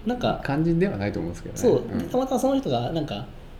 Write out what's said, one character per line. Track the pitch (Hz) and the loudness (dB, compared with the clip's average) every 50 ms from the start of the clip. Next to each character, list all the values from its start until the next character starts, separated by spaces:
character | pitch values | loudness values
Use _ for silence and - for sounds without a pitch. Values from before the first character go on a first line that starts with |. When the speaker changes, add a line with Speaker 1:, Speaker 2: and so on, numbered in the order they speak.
| - | -4
Speaker 1:
な | 220 247 | -2 -2
ん | - | 0
か、 | - 110 - - - | 0 0 0 0 -2
Speaker 2:
感 | - 135 151 160 | -2 0 2 4
じ | 170 170 | 4 4
で | 165 185 196 | 4 2 2
は | - 98 | 0 0
な | 101 101 | -2 -2
い | - | -2
と | 90 | -2
思 | 82 85 | -4 -4
う | |
ん | |
で | 92 - | -6 -8
す | - | -10
け | - | -10
ど | - | -6
ね。 | - | 2
Speaker 1:
そ | - 233 | 4 4
う。 | 160 - | 4 4
Speaker 2:
う | - - - | 2 0 -4
ん。 | 226 | -4
Speaker 1:
で、 | 269 | -4
た | - - 247 | 0 0 0
ま | 269 - | 0 0
た | 269 | 0
ま | 226 | 2
そ | - 262 | 2 2
の | 277 269 | 2 2
人 | 262 160 | 2 2
が、 | 127 120 120 131 | 0 0 0 0
な | 165 165 | -2 -2
ん | 151 | -2
か、 | - 101 104 127 - - - - - - - | -2 -4 -6 -8 -10 -12 -16 -16 -16 -16 -16